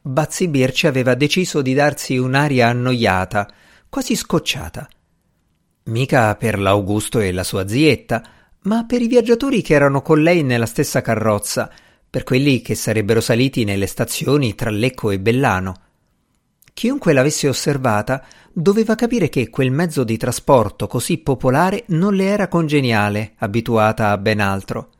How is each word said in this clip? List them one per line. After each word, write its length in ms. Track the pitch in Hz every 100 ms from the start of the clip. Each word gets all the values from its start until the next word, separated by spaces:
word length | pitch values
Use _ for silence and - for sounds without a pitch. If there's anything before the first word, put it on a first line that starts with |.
Bazzi 460 | 139 131 147 - 185
Birci 400 | 139 131 - 160
aveva 260 | 131 127
deciso 480 | 123 147 190 175 151
di 120 | 131
darsi 420 | 135 147 - - 127
un'aria 540 | 127 135 147 127 117
annoiata, 840 | 123 127 123 107 92 92 104 101 _ _ _ _
quasi 260 | 277 - 208
scocciata. 720 | - 160 - 139 - - - _ _ _ _ _ _ _ _ _ -
Mica 460 | 113 135 139 107 101
per 220 | 113 101
l'Augusto 640 | 98 104 95 104 - 120
e 140 | 98
la 100 | 92
sua 240 | 90 101 98
zietta, 560 | 120 156 117 - 113 - _ _ _
ma 240 | 190 226 233
per 160 | 247
i 60 | 233
viaggiatori 540 | 247 226 226 277 220
che 120 | -
erano 280 | 147 143 139
con 200 | - 156
lei 200 | 160 180
nella 240 | 135 120 113
stessa 360 | - - 135
carrozza, 680 | 120 107 107 104 - 127 - - _ _ _
per 140 | 131
quelli 380 | - 131 143 123
che 140 | - 110
sarebbero 440 | - 107 101 113
saliti 460 | - 117 135 131 104
nelle 220 | 98 95
stazioni 680 | - 113 - 139 147 123 -
tra 140 | 110
Lecco 400 | 104 127 - 110
e 80 | 98
Bellano. 600 | 104 123 131 92 95 87 _ _ _ _ _ _ _ _ _ -
Chiunque 340 | 226 277 175
l'avesse 380 | 135 139 - 147
osservata 760 | 120 156 139 127 104 104 131 - - _
doveva 400 | - 160 208 220
capire 360 | 220 233 240 151
che 200 | 135 110
quel 220 | - 131
mezzo 320 | 135 175 143
di 120 | 113 113
trasporto 720 | 123 - - 131 104 - 101
così 320 | 123 - 165
popolare 680 | - 123 131 131 185 202 -
non 260 | 160 202
le 120 | 190 190
era 220 | 208 180
congeniale, 840 | 170 156 147 127 110 104 104 107 -
abituata 760 | 107 113 113 113 107 110 107
a 60 | 101
ben 200 | 107 104
altro. 520 | 98 95 - 113 -